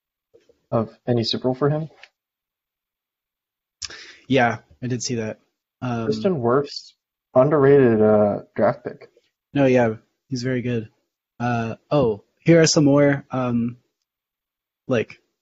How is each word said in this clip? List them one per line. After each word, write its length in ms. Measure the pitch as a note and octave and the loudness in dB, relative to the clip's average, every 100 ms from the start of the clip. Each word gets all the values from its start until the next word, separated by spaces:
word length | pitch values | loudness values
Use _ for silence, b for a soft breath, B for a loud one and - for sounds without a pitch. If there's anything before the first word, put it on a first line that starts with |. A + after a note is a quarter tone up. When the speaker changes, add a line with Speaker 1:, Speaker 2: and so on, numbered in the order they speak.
| _ _ _ _ _ _ - | _ _ _ _ _ _ -8
Speaker 1:
of 260 | A#2+ G#2+ _ - | -6 -6 _ -4
any 160 | A#2+ | -4
Super 200 | A2+ A2+ | -2 -4
Bowl 100 | B2+ B2+ | -4 -2
for 140 | C#3+ | -2
him. 200 | D3+ D#3+ _ - _ _ _ _ _ _ _ _ _ _ _ _ _ _ _ _ _ - B B B - | -4 -8 _ -20 _ _ _ _ _ _ _ _ _ _ _ _ _ _ _ _ _ -18 B B B -2
Speaker 2:
Yeah, 320 | B2+ A#2 A2 _ - | 0 0 -2 _ -14
I 60 | B2 | -8
did 140 | B2 | -8
see 140 | - A#2 | -6 -8
that. 240 | A2 - _ _ _ - | -8 -12 _ _ _ -12
Um, 240 | B2+ A#2 A2+ | -8 -6 -4
Speaker 1:
Tristan 360 | A2 G3+ D#3+ | -4 -4 -2
Wirfs, 520 | A#2 C3 C#3+ - - _ _ _ _ | 0 0 -2 -12 -20 _ _ _ _
underrated, 680 | B2+ C#3+ D3+ C3+ C#3+ B2 G#2+ | 2 2 4 4 6 4 4
uh, 400 | G#2+ G#2 G#2 G#2+ - - | 4 4 2 -2 -8 -2
draft 280 | G#2+ - | -2 -2
pick. 260 | - - - _ _ _ _ | -10 -16 -20 _ _ _ _
Speaker 2:
No, 120 | C#3+ C3 | 0 2
yeah, 300 | B2+ A#2 A2 _ _ - | 2 0 -4 _ _ -12
he's 160 | C3 | -8
very 180 | B2+ B2+ | -6 -6
good. 280 | B2 A#2+ G#2+ _ _ _ _ - | -4 -6 -8 _ _ _ _ -8
Uh, 360 | A#2+ A#2 A2+ - - | -6 -4 -6 -10 -4
oh, 340 | D3 A#2+ G#2 _ _ | -2 0 -4 _ _
here 220 | - E3 | 4 4
are 60 | D#3+ | 6
some 160 | E3 | 4
more, 420 | C#3+ C#3+ C#3+ C#3 - | 4 4 2 0 -6
um, 460 | C3 B2+ A#2+ A#2+ A#2+ _ _ _ _ _ _ _ _ _ _ - | -6 -4 -4 -4 -8 _ _ _ _ _ _ _ _ _ _ -4
like, 340 | A#2+ - - _ _ | -4 -4 -12 _ _